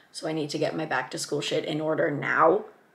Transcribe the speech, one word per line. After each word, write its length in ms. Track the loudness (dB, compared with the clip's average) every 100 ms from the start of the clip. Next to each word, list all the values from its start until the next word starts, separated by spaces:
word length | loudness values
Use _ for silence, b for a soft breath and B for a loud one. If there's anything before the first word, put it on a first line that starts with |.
| B
So 160 | -10 -6
I 60 |
need 160 | -4 -4
to 80 | -2
get 180 | -2 -2
my 100 | -2
back 240 | -4 -4
to 60 | -8
school 240 | -4 -4
shit 220 | 0 -2
in 160 | -2 -2
order 320 | 0 0 0
now, 540 | 0 0 6 6 6 0 -16 _